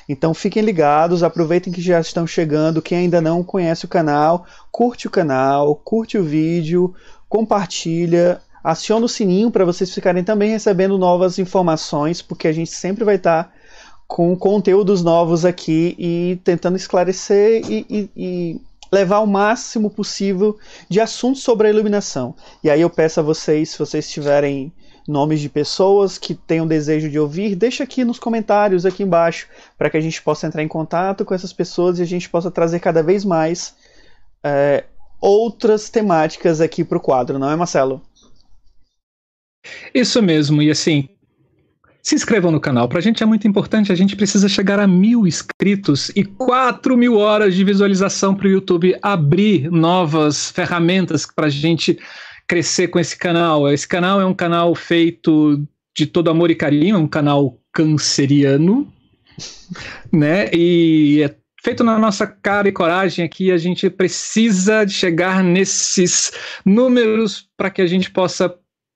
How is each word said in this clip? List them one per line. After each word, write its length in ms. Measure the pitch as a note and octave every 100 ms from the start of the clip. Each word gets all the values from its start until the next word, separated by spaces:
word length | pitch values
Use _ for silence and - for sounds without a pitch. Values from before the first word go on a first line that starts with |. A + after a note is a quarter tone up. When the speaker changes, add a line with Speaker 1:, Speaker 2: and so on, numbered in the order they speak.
| -
Speaker 1:
Então 260 | C#3+ E3
fiquem 280 | D#3+ G3+ G3+
ligados, 600 | G#3+ F3 D3 D3+ E3 F3
aproveitem 500 | E3+ E3+ D#3+ F3 F3+
que 80 | F3+
já 180 | F3 E3+
estão 260 | E3 - E3
chegando, 560 | - E3 D3 D#3 D#3+
quem 160 | - F3
ainda 220 | F3 E3+
não 240 | D#3+ E3+
conhece 400 | F3 G3 E3+ E3
o 40 | E3+
canal, 560 | F#3 D#3 D3 D3+ F3 F3 - -
curte 340 | - A#3+ B3 G#3+
o 40 |
canal, 640 | - D#3+ C3 C3+ C#3 D3 D3
curte 400 | - A3 A3 A3
o 60 |
vídeo, 680 | E3 D3+ D#3+ F3 D#3 F3 F3+ - - - -
compartilha, 1120 | G#3 A3 G#3 F3 - E3+ E3 E3+ E3+ F3 - - -
aciona 400 | - E3 - A3 A#3
o 20 |
sininho 420 | - G3+ F3+ A#3
pra 140 | G#3+
vocês 280 | F3+ F3 F#3
ficarem 320 | - F#3 F3+
também 260 | F3+ G#3+ G#3
recebendo 480 | A3 G#3+ F3+ F#3+ G3
novas 400 | F3+ F3+ F#3 F#3
informações, 840 | F#3 G3 F3+ D#3 - D#3 D3 F3
porque 260 | - E3+ E3+
a 40 |
gente 180 | D#3 E3
sempre 340 | - F3 G3+
vai 140 | G#3+ G3
tá 320 | F3+ E3 E3+ _ - - - - -
com 280 | - E3+ F3+
conteúdos 640 | F#3+ G#3 F#3 F#3 F#3+ G3
novos 420 | E3+ E3 E3+ E3+
aqui 500 | F3+ F3 - D#3+ E3+ -
e 440 | F3 E3+ F3 F3+
tentando 340 | - F3 F3 F#3
esclarecer 840 | - F#3 F3+ F#3 - G3+ G#3 A3+ -
e, 160 | A3 -
e, 220 | G#3+ G3 -
e 440 | F#3 F3+ E3+ D#3+ - - -
levar 280 | F#3+ F#3 G3+
o 60 | G#3+
máximo 600 | G3 G#3 A#3 - A#3 G#3
possível 720 | G#3 G3+ - G3 F#3 G#3+ G#3 - - -
de 120 | F3+
assuntos 420 | A3 - A#3+ C4+
sobre 260 | - A3+ G#3+
a 20 |
iluminação. 640 | G#3+ G#3+ G3+ G3 C#3+ B2 - - -
E 40 | D#3
aí 120 | D3
eu 100 | E3+
peço 300 | - D#3+ F3
a 20 |
vocês, 480 | D3+ D#3+ - D3+ D#3
se 80 | -
vocês 320 | D3+ D3+ D3+
tiverem 600 | - C#3+ C#3+ D3 C#3 C3+ - - - -
nomes 340 | D3 D3+ D#3
de 80 | D3
pessoas 720 | D3 D3 - F#3+ G3+ G3 -
que 160 | -
tenham 320 | E3+ - E3 D#3+
desejo 420 | D#3 D3 D#3 D#3
de 100 | D3
ouvir, 360 | D3+ D#3 G#3+
deixa 300 | F#3 A3+ B3+
aqui 200 | C4+ -
nos 140 | A#3+ A#3+
comentários, 640 | - A3+ G#3 G3+ G#3 F#3
aqui 200 | F#3 F#3
embaixo, 420 | G3+ E3+ E3+ E3 - - - -
pra 100 | D3
que 80 | D#3+
a 40 |
gente 200 | D#3+ D#3+
possa 260 | - D3+ D#3+
entrar 160 | D3+
em 60 | D#3
contato 560 | D#3+ D#3 E3+ F#3+ G3
com 80 | G3+
essas 200 | F#3 F3+
pessoas 460 | - F3 - F3+ F3
e 40 |
a 40 | E3+
gente 220 | F3 -
possa 220 | E3+ F3
trazer 300 | F3 E3+ E3+
cada 220 | F3+ E3
vez 220 | D#3 G3+
mais, 500 | G3 E3 D#3+ F3+ - - _ - - - - _
é, 400 | D3 C#3+ C#3+ C#3 - - - -
outras 680 | F#3+ G3+ A3+ - A3 G#3+ G#3+
temáticas 720 | A#3 G#3 E3 D#3 - F#3 D#3
aqui 220 | D#3+ -
pro 160 | D#3+ E3+
quadro, 380 | - C3 B2+ C#3
não 120 | C3+
é, 40 |
Marcelo? 480 | D#3 F3 D3 C3+ C3 - _ - - _ - _ _ _ _ _ _ _ _ _ _ - - -
Speaker 2:
Isso 280 | C4 A#3+ B3+
mesmo, 400 | G3 D#3 D3 D3+
e 80 | D3+
assim, 380 | D3 - D3 C#3 _ _ _ _ _ _ _ _ _
se 120 | -
inscrevam 360 | D4+ - A3 F3
no 100 | D#3
canal, 280 | - B2+ B2
pra 120 | F3
gente 220 | F3 A3+
é 40 | A3
muito 200 | A3 G#3+
importante, 460 | G3+ - A3 G3+
a 20 |
gente 220 | F3 G3 G3+
precisa 320 | G3+ - G3+
chegar 300 | G3 G3 G3+
a 60 | G3+
mil 400 | F3+ G#3 A#3+ F#3+
inscritos 840 | - - - F#3+ G3+ G3 C#3 - -
e 80 |
quatro 720 | F#3+ - B3+ B3 B3+ A#3 - B3
mil 220 | B3 A3
horas 360 | G#3 G#3+ G#3+
de 80 | F#3
visualização 720 | G3 G3+ G3+ F#3+ G3 - G3
pro 140 | G3 G3
YouTube 480 | F#3+ F#3+ F3+ F#3 F3+
abrir 680 | G3+ G3 C#3+ F3 G#3+ F#3 C#3+
novas 800 | E3+ E3 F#3 E3 D#3+ D3+ D3 -
ferramentas 760 | - E3+ F3 E3 F#3 E3 D3+ -
pra 220 | - D#3
gente 480 | C#3+ D#3+ E3 - - - - - - -
crescer 400 | F3 D3+ - F3
com 100 | F3
esse 180 | E3 -
canal. 540 | F3+ E3+ E3+ D#3 C#3+
Esse 160 | C#3+ -
canal 340 | F#3 F3+ G3
é 40 |
um 100 | F#3+
canal 400 | F#3+ F3 E3+ E3+
feito 880 | E3 - E3+ E3 E3 - D#3 D3+ C#3+ D3 _ _ -
de 100 | D3+
todo 240 | F3+ E3+
amor 200 | D#3+ E3+
e 40 |
carinho, 420 | E3 D#3+ D3 E3+ G#3+
é 20 |
um 80 | D3+
canal 520 | D#3+ D3 C#3+ C#3 - _
canceriano, 1200 | - D#3 D3+ - - C#3 C#3+ C#3 C#3 E3 A#3+ D4 - _ _ _ - - - - F3+ - - -
né, 400 | E3 D3 F3 -
e 680 | E3+ E3+ F3 E3 D#3 D3 D3
é 120 | C#3+ - _ _
feito 220 | - B3
na 140 | A#3+ A3
nossa 280 | A3 G3 G#3
cara 420 | - G#3 G3+ G3+
e 40 |
coragem 520 | G3+ E3+ F3 F#3+ -
aqui, 280 | E3 - F#3+
a 60 | F3+
gente 320 | E3+ F3 G3
precisa 920 | - - - - G#3+ A3+ F#3 F#3+ A3
de 80 | G#3
chegar 500 | - F#3 E3 F3+ F#3+
nesses 880 | F#3 F3+ F#3+ - - - F3+ - - - - -
números 800 | - G#3 B3+ B3 A3+ A3 A3 - - -
pra 140 | G3
que 120 | G3
a 40 | F3+
gente 240 | F#3 F#3
possa 440 | - F#3 - F3+ - _ _ _